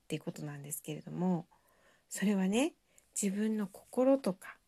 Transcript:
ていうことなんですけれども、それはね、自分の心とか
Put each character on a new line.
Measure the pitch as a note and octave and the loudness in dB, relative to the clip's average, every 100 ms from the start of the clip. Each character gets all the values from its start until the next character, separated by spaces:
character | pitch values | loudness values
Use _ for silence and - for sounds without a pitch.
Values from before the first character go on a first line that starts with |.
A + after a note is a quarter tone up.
| - | -8
て | D3+ | -8
い | |
う | |
こ | - | -6
と | E3 | -8
な | D3+ C#3+ | -8 -8
ん | |
で | C#3+ | -10
す | - | -10
け | - D3+ | -8 -10
れ | |
ど | D#3 | -8
も、 | D#3 F#3 E3+ - _ _ _ _ _ - | -2 0 0 -2 _ _ _ _ _ -12
そ | - G3 | -2 2
れ | G3 | 2
は | F#3+ | 2
ね、 | A3 D#4+ - _ _ _ - | 2 2 -2 _ _ _ -2
自 | G3+ G3+ | -2 0
分 | A3 G#3+ | 0 0
の | G3 | -4
心 | - - - C4 C4+ | -8 -6 2 6 6
と | G3+ | 4
か | F#3 - - | -4 -8 -20